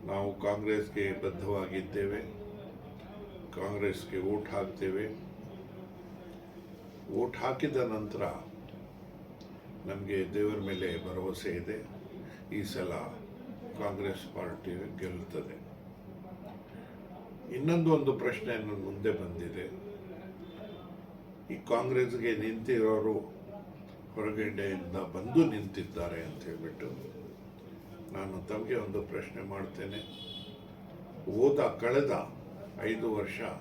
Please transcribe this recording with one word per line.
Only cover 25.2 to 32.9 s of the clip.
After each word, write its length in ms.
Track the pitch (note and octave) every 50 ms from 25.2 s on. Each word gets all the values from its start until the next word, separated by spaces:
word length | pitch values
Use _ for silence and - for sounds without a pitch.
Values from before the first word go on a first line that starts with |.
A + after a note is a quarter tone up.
| G2 A#2+ C3+ D#3+ E3 B2+ G#2+
ನಿಂತಿದ್ದಾರೆ 680 | G#2 G2 F#2+ - G2 F2 - - - F2 E2+ E2+ E2 E2 D#2
ಅಂತ 140 | D2 - - F2+
ಹೇಳ್ಬಿಟ್ಟು 380 | E2 D#2+ E2 D#2+ D2 - D2 C2 C2 B1+ C2 - - - - - - - - - - - - - - - - - - - - - -
ನಾನು 200 | G2 G2 G2 F#2+ F#2 - -
ತಮಗೆ 260 | G#2+ A2 A2+ - B2+ D3+ G#2
ಒಂದು 140 | G2+ G2 G#2 - -
ಪ್ರಶ್ನೆ 300 | - F#2+ F#2+ - - - G2 G2
ಮಾಡ್ತೇನೆ. 480 | G2 G2 F#2+ F#2+ - F#2+ G2 G2 G2+ G2 G2 - - - F#2+ G2 - - - - - - - - - - - - - - - - - - -
ಹೋದ 340 | F#2 F#2+ G#2+ B2 C#3 C#3 - - - - F2+
ಕಳೆದ 320 | A2 A#2+ B2+ C#3 D3 C3+ A2+ - - - - - - - - - - - - - -
ಐದು 180 | G#2+